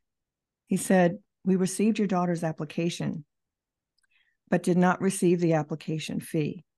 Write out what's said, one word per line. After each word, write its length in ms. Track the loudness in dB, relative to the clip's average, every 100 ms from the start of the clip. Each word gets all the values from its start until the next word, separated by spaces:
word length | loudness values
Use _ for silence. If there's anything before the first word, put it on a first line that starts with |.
| _ _ _ _ _ _ -4
He 100 | -2
said, 460 | 2 4 4 0 _ _
"We 140 | 0 0
received 420 | 0 0 0 2
your 100 | 0
daughter's 360 | 0 0 -2
application, 800 | -4 -6 -8 -4 -4 -4 -6 -8 -12 _ _ _ _ _ _ _ _ _ _ _ -2
but 120 | -2
did 140 | 2 4
not 240 | 4 2
receive 400 | 0 0 2 2
the 140 | 2
application 640 | 2 0 -8 -8 -8 -6 -8
fee." 440 | -6 -4 -4 -6 -16